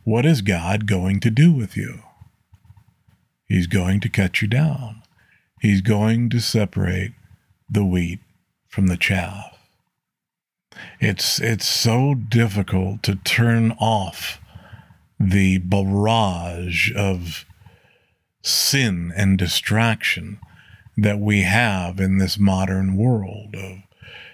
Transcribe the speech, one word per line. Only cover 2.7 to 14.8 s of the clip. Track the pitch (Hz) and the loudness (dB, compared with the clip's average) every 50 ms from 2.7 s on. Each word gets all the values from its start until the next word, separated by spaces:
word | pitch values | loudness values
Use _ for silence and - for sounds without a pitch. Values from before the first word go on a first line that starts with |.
| - _ _ _ _ _ _ _ _ _ _ _ _ _ _ | -20 _ _ _ _ _ _ _ _ _ _ _ _ _ _
He's | - 101 95 87 | 0 0 0 2
going | 85 95 95 87 90 95 101 | 2 0 0 0 2 0 0
to | - 107 | 0 -2
cut | - - 95 90 - - | 0 0 0 0 0 -2
you | 110 104 | -2 0
down. | 110 131 156 156 139 143 127 107 110 113 - _ _ _ _ _ _ _ _ _ _ _ | 2 2 2 0 0 -4 -8 -12 -14 -18 -20 _ _ _ _ _ _ _ _ _ _ _
He's | - 107 101 98 | 2 4 4 4
going | 95 110 107 101 107 110 113 117 120 117 | 4 2 2 2 2 2 2 2 0 0
to | 117 120 | 0 -2
separate | 113 - - 113 104 98 - 95 95 90 92 92 95 - - - _ _ - _ _ _ _ _ _ - | -2 0 0 0 0 0 -2 -2 -2 -2 -2 -4 -6 -8 -10 -16 _ _ -20 _ _ _ _ _ _ -4
the | 104 101 101 | -2 0 2
wheat | 95 90 90 87 87 87 - - _ _ _ _ _ _ _ _ _ | 2 2 0 -2 -2 -6 -10 -14 _ _ _ _ _ _ _ _ _
from | - - 98 | -2 0 2
the | 92 90 | 2 2
chaff. | 87 - - 98 92 87 90 92 98 101 - - _ _ _ _ _ _ _ _ _ _ _ _ _ _ _ _ _ _ _ _ _ _ _ - - - - - - | 0 0 -2 0 -2 -4 -6 -10 -14 -18 -20 -20 _ _ _ _ _ _ _ _ _ _ _ _ _ _ _ _ _ _ _ _ _ _ _ -20 -20 -20 -20 -6 -2
It's, | - - 98 - - - - - | -2 0 0 0 -2 -2 -2 -2
it's | - 117 113 - - | -2 -2 -2 -2 -2
so | - - - - 117 113 123 131 143 143 | -4 -2 0 2 2 2 2 2 2 0
difficult | 123 107 107 110 117 117 110 98 104 95 - - 92 92 95 104 107 - | -2 -2 0 2 2 2 2 0 -2 -2 0 0 0 0 -2 -4 -4 -2
to | - 98 | -2 -2
turn | 95 - - - - 117 117 117 117 113 113 113 - | -2 -2 -2 0 2 2 4 4 4 2 0 0 0
off | 107 113 113 104 95 90 - - - - - - - - - - - - - - | 0 0 0 0 -2 -6 -8 -10 -10 -12 -12 -14 -18 -20 -20 -20 -20 -20 -20 -20